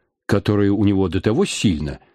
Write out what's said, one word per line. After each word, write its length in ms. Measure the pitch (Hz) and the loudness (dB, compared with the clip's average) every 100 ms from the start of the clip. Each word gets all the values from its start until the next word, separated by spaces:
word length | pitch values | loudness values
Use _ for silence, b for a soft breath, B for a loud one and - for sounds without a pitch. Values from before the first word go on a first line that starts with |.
| _ _ - | _ _ -2
которое 440 | 101 104 104 101 | -2 0 0 2
у 140 | 101 | 2
него 240 | 104 98 92 | 2 2 0
до 120 | 95 | -2
того 240 | 107 131 | 0 0
сильно, 560 | 196 - 110 76 73 69 _ | -2 0 0 0 -4 -10 _